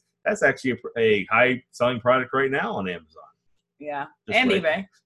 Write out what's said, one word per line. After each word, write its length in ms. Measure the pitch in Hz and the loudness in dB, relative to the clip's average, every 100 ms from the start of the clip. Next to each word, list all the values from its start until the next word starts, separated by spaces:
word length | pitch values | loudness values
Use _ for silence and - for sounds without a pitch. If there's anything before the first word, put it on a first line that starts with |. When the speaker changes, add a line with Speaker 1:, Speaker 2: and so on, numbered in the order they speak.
| _ _ | _ _
Speaker 1:
that's 180 | - 107 | -4 0
actually 300 | 147 131 131 | 2 0 -4
a, 280 | 117 - 117 | -4 -6 0
a 240 | 113 104 - | 2 2 2
high-selling 680 | 113 127 123 - - 123 123 | 2 4 2 -6 -2 -2 0
product 320 | 123 127 123 | 2 2 2
right 160 | 135 135 | -2 0
now 220 | 143 208 | -2 -4
on 160 | 127 95 | -6 -6
Amazon. 360 | 85 _ - - _ _ _ _ - | -8 _ -20 -20 _ _ _ _ -18
Speaker 2:
Yeah. 280 | 147 143 139 _ - | -10 -10 -10 _ -4
Speaker 1:
Just 140 | 208 | 0
Speaker 2:
And 100 | 254 | 2
Speaker 1:
like 120 | 196 | 0
Speaker 2:
eBay. 220 | 160 170 196 _ | 0 -4 -6 _